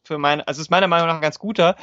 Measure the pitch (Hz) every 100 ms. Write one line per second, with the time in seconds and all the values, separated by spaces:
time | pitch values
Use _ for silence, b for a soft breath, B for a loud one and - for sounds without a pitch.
0 | - 151 143 147 - 139 156 180 190 170
1 | 165 160 151 - 202 214 170 190